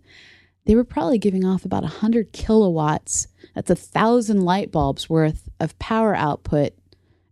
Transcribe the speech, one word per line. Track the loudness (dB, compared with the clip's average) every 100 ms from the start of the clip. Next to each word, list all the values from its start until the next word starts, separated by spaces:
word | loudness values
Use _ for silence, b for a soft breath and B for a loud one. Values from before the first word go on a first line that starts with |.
| b b b b b b
they | 2
were | 2
probably | 2 -2 0 0
giving | 0 0
off | 0 0 -2
about | -4
a | -4
hundred | -2 0 0 -2
kilowatts. | -6 2 4 4 2 0 -2 -4 -6 -8 b b
That's | -8 -2
a | -2
thousand | -2 0 2 2 2 0
light | 0 -2 -2
bulbs | -2 0 -2 -2
worth | 0 0 -2 -10 -8
of | -8 -6
power | -4 0 0 0
output | -2 -4 -2 0 -2 -4 _ _ _ _ _